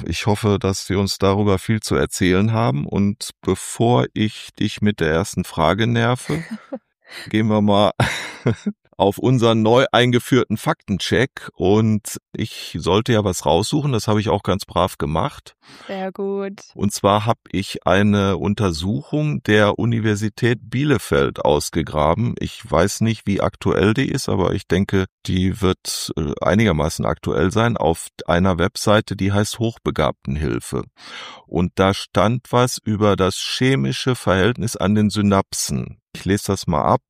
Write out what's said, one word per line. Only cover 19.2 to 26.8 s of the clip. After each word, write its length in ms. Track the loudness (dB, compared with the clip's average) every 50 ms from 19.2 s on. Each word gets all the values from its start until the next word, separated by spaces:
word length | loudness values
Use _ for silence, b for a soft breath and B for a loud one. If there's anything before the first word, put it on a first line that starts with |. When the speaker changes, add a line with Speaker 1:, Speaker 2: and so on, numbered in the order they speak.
| -2 -2 -2 -2 0
Speaker 1:
der 360 | 2 4 4 4 4 2 0
Universität 800 | 0 0 0 0 0 0 -2 0 -2 -6 -4 -2 0 0 0 -2
Bielefeld 760 | -4 -6 -4 -2 0 2 0 0 0 0 0 2 2 0 -2 0
ausgegraben. 960 | 2 2 2 2 0 -2 -2 -4 -4 -2 -2 0 2 2 2 2 0 -2 -2 -4
Ich 300 | -6 -8 -8 -12 -8 -2
weiß 320 | 0 2 2 2 0 0
nicht, 240 | 0 0 0 -2 -2
wie 160 | -2 -2 0
aktuell 540 | 0 -2 -4 -2 -2 0 2 4 2 2 2
die 120 | 0 -2 -2
ist, 220 | -4 -4 -4 -2
aber 240 | -2 0 0 0 -2
ich 140 | -4 -2 -2
denke, 380 | 0 0 0 0 0 0 -2 -2 -6 _ _
die 360 | -4 -2 0 0 0 0 0
wird, 520 | 0 0 0 -2 -4 -8 -8 -8 -8 -8 -6
äh, 180 | -4 -4 -4 -4 -2
einigermaßen 640 | 0 2 2 4 4 2 2 2